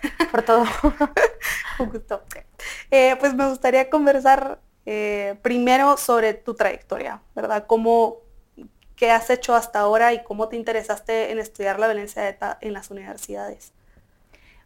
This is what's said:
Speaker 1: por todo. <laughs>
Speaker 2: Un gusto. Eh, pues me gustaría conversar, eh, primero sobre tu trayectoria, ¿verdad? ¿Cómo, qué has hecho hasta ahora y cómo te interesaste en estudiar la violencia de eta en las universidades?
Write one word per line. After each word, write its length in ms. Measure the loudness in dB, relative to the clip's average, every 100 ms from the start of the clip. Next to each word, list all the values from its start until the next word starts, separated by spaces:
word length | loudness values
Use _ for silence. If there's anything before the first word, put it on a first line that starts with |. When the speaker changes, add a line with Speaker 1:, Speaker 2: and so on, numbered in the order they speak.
| -6 -4 -2
Speaker 1:
por 100 | 0
todo. 240 | 4 4 2 0 0 0 -2 2
<laughs> 580 | 0 0 -8 -8 -8 -6
Speaker 2:
Un 100 | -6
gusto. 320 | -8 -10 -10 -10 -20 -20 -16 -14 -14 2
Eh, 260 | 4 4 4
pues 160 | 0 0
me 120 | -2
gustaría 420 | 0 2 2 2
conversar, 720 | 2 4 4 4 4 2 -10 _ _ -10
eh, 500 | -6 -4 -4 -6 -4
primero 540 | -2 0 4 4 4 2
sobre 360 | 2 2 2
tu 220 | -2 -6 -2
trayectoria, 680 | -2 -2 -8 -8 -8 -12 _ -8
¿verdad? 300 | -4 -4 0
¿Cómo, 500 | 0 4 2 2 -2 -18 -20 _ -20 -20 _ _ -2
qué 160 | 2
has 180 | 2 2
hecho 240 | -2 2
hasta 260 | 0 0 0
ahora 340 | 2 4 4
y 100 | 2
cómo 240 | -4 -8 -6
te 80 | -6
interesaste 760 | -4 -4 -4 -6 -4 -4 -2
en 60 | -6
estudiar 420 | -8 -6 -4 0
la 80 | -2
violencia 360 | -2 -8 -8
de 60 | -8
eta 280 | -6 -8 -8
en 120 | -10
las 160 | -12 -14
universidades? 840 | -16 -16 -16 -14 -12 -12 -14 -20 _ _ _ _ _ _ _ _ _